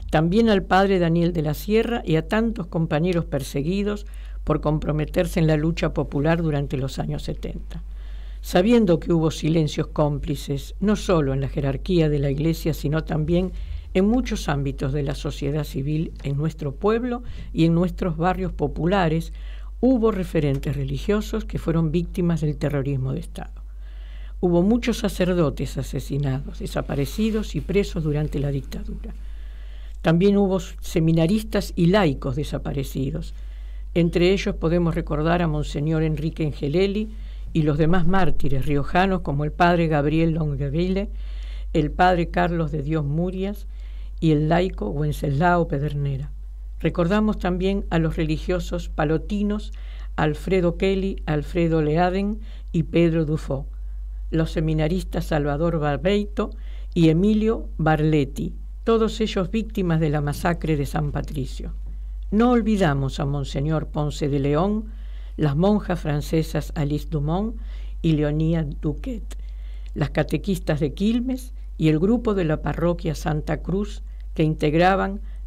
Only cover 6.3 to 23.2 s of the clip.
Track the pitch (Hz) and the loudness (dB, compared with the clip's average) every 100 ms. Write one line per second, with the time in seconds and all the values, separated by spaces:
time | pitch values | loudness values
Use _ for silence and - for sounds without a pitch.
6.3 | 170 160 143 143 135 135 - 151 147 - | 2 2 0 -2 -2 -4 -4 -4 -4 -6
7.3 | 151 - - - 170 - - - - - | -6 -8 -8 -10 -10 -10 -12 -10 -12 -12
8.3 | - - 180 202 240 196 160 - 165 156 | -12 0 2 6 6 6 4 4 2 2
9.3 | - 156 165 151 - 143 - 147 143 - | 0 0 2 2 0 -4 0 0 0 -4
10.3 | 139 - 139 - - 196 202 - 165 135 | -6 -4 -6 -6 -2 0 0 2 2 2
11.3 | 135 139 151 139 135 - 175 156 147 147 | 0 -2 -2 -2 -2 0 2 4 2 0
12.3 | 139 160 160 165 143 139 156 156 156 156 | 0 0 0 -2 -2 -2 -2 -2 -2 2
13.3 | 170 185 - - - - 185 202 247 240 | 2 0 -4 -8 -8 -2 2 4 2 0
14.3 | 214 - 143 139 131 143 147 143 143 156 | -4 -2 -2 -2 -2 -2 0 -2 -4 -6
15.3 | - 139 151 147 - 139 151 170 - 139 | -4 -2 -2 -4 -4 -2 -2 -2 -6 -4
16.3 | 139 156 156 143 - 202 226 247 240 - | -2 -2 -2 -8 -2 0 2 0 -4 -6
17.3 | - - - 165 165 180 170 185 156 175 | -10 -6 2 4 4 2 0 -4 0 0
18.3 | 180 180 - 147 - 160 202 165 160 160 | 0 -4 -2 -4 0 2 2 2 0 -2
19.3 | - - - - - 247 254 220 196 175 | -10 -10 -10 -12 0 4 4 4 2 0
20.3 | 165 143 135 151 139 135 139 - 208 214 | 2 2 0 -2 -2 -2 -4 0 0 0
21.3 | 220 214 - - 165 160 170 175 - 170 | -4 -4 -4 0 2 2 0 -2 0 0
22.3 | 160 151 131 143 143 135 135 131 131 | 2 0 0 -2 0 -2 -2 -2 -4